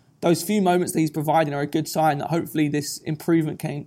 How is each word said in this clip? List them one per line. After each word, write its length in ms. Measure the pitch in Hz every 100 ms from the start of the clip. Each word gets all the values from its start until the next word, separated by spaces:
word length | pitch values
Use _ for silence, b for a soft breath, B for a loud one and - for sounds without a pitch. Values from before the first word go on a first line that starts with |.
| B -
those 220 | 170 165
few 200 | - 214
moments 300 | 180 180 165
that 80 | 165
he's 100 | 156
providing 440 | 160 151 160 151
are 60 | 143
a 60 | 143
good 220 | 160 156
sign 300 | 160 156 143
that 100 | -
hopefully 400 | 165 165 156 151
this 300 | 147 147 -
improvement 600 | - 156 - 165 151 143
can, 280 | 156 143